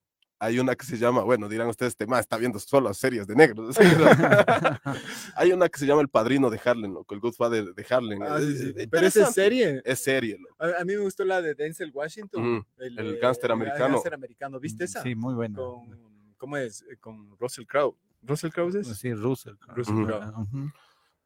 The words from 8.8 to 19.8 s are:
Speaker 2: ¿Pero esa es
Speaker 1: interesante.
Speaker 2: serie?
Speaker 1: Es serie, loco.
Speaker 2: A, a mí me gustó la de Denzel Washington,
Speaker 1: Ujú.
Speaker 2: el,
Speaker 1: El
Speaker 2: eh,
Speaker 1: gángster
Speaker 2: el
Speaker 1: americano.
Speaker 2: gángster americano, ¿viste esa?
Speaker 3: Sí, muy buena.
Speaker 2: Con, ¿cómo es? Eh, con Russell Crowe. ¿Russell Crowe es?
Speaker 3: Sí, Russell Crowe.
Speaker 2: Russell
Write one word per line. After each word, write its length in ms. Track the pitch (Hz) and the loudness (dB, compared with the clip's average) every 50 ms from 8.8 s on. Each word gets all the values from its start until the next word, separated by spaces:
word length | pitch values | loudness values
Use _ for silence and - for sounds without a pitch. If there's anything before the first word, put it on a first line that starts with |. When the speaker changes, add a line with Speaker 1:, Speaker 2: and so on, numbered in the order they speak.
| - 113 | -8 -2
Speaker 2:
¿Pero 180 | 156 165 175 | 0 2 4
esa 160 | 190 - 214 | 4 6 6
es 60 | 202 - | 4 4
Speaker 1:
interesante. 120 | 233 190 | 4 2
Speaker 2:
serie? 420 | 196 208 247 254 226 165 139 131 - | 2 2 4 2 2 0 0 -2 -4
Speaker 1:
Es 140 | 120 131 - | -4 -4 -2
serie, 360 | - 139 135 131 117 110 101 92 | 0 0 0 0 -2 -4 -6 -10
loco. 160 | 90 - _ - | -14 -20 _ -6
Speaker 2:
A, 240 | 156 170 180 170 | -6 -4 -4 -4
a 20 | 175 | -4
mí 100 | 185 202 | -4 -4
me 80 | 208 | -4
gustó 220 | 202 196 - - 190 | -4 -4 -4 -4 -2
la 160 | 190 190 185 | -2 0 -2
de 140 | 170 156 147 | -2 -4 -4
Denzel 360 | 139 151 156 160 - 185 156 | -4 -6 -8 -6 -10 -12 -10
Washington, 640 | 127 143 147 160 - 214 208 190 - 113 117 120 120 110 | -8 -8 -10 -10 -10 -14 -16 -10 -6 -4 -2 -2 -2 -2
Speaker 1:
Ujú. 80 | 104 _ _ - | -6 _ _ -16
Speaker 2:
el, 200 | 127 127 120 113 | -14 -12 -10 -8
Speaker 1:
El 160 | 110 107 104 | -8 -6 -4
Speaker 2:
eh, 40 | - | 0
Speaker 1:
gángster 260 | 123 123 127 120 - | 0 0 0 0 0
Speaker 2:
el 60 | 120 | 0
Speaker 1:
americano. 420 | 113 113 113 107 110 147 127 135 135 | 0 0 -2 -4 -2 0 0 2 2
Speaker 2:
gángster 200 | 117 - 170 151 | 0 0 -4 -8
americano, 460 | 139 131 123 120 - 139 139 135 131 | -10 -14 -18 -16 -14 -12 -12 -12 -10
¿viste 240 | 135 160 110 110 175 | -10 -10 -8 -8 -8
esa? 180 | 175 - 131 | -8 -8 -8
Speaker 3:
Sí, 120 | 135 127 120 | -6 -6 -6
muy 200 | 110 117 131 127 | -4 -4 -4 -4
buena. 220 | 117 117 110 104 | -4 -4 -6 -6
Speaker 2:
Con, 800 | 113 131 127 123 120 120 120 120 120 113 110 107 104 104 107 _ | -8 -10 -10 -12 -16 -20 -20 -20 -20 _ _ _ _ _ _ _
¿cómo 200 | - 131 139 147 143 | -18 -14 -10 -8 -8
es? 240 | 131 113 101 - | -8 -8 -10 -16
Eh, 140 | - - 123 _ | -20 -20 -20 _
con 340 | - 113 110 110 104 101 101 - | -20 -20 -20 -20 -20 -20 -12 -8
Russell 260 | 120 123 - - 113 | -8 -8 -8 -10 -10
Crowe. 320 | - - 143 143 120 - _ _ _ _ _ | -2 0 0 0 0 -2 _ _ _ _ _
¿Russell 280 | - 123 147 151 170 160 | -6 -6 -6 -4 -4 -6
Crowe 260 | - 180 170 175 185 208 | -4 -2 -4 -2 -2 -4
es? 100 | 196 120 | -6 -6
Speaker 3:
Sí, 260 | 110 101 - 127 117 | -10 -8 -6 -6 -4
Russell 400 | 104 107 127 135 - - 120 101 | -2 -2 -2 -4 -4 -8 -20 -20
Crowe. 200 | _ _ - - | _ _ -12 -8
Speaker 2:
Russell 180 | 123 | -6